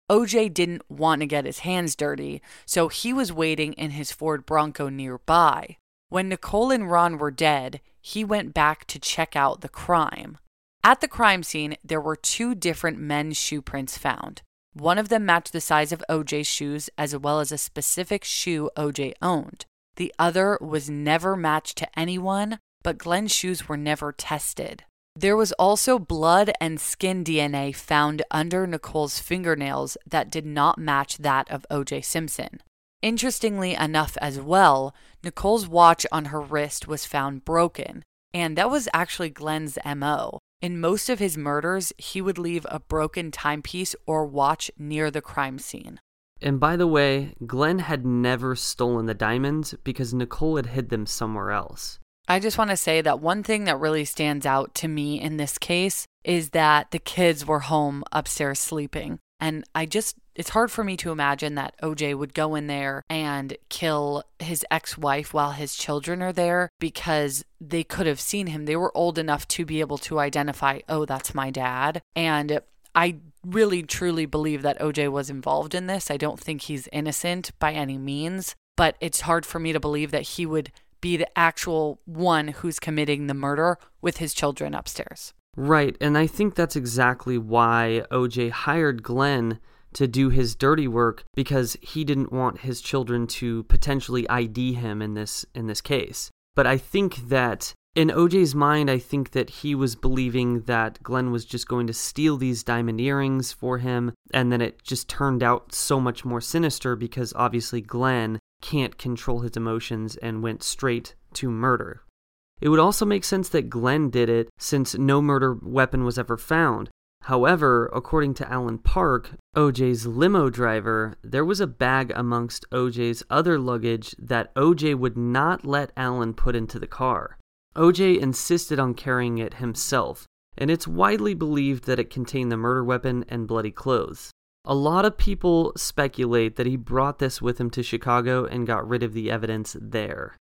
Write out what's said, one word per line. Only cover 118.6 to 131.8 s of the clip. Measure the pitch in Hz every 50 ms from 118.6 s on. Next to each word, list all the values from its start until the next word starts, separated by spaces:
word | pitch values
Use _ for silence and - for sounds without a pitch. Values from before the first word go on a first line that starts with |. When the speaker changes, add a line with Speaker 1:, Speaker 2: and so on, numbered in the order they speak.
| 123 117 113 113
Speaker 2:
Park, | - - - 185 180 156 127 120 - - - - - _ -
O | 156 151 143
J's | 127 120 131 127 123 113 113
limo | 120 113 123 156 185 202 185 147 131
driver, | 107 120 123 113 110 110 101 113 113 110 110 110 104 - -
there | 110 120 135 156
was | 175 202 190
a | 202
bag | 143 120 - 127 127 131 135 131 117 -
amongst | - 123 120 120 120 117 117 - - - - 120
O | 127 127 127
J's | 117 120 120 117 117 - - -
other | - 147 160 175 165 143
luggage | 127 123 120 117 110 117 117 113 110 - - -
that | 117 117 127 117 - - -
O | 131 139 165 175
J | 151 151 151 143
would | 127 127 127 -
not | 123 120 120 123 131 147 165 185 - -
let | 139 139 143 143 - -
Alan | 131 131 127 127 123 117 113 113
put | - - 127 123
into | 117 110 110 - 117
the | -
car. | - - - 127 127 120 82 - - - - - _ _ _ _ _ -
O | 156 165 170
J | 180 165 196 185 180 -
insisted | 135 131 127 - - - 175 170 - - 156 135
on | 135 127 117
carrying | - - 135 127 123 123 120 117 113
it | 113 - -
himself, | - 131 120 110 - - - 139 127 92 64 - - - - _ _ _ _ -
and | - 139 147
it's | 165 165 -
widely | 165 165 170 190 202 208 214 214 208 196
believed | 160 160 151 151 143 139 139 139 123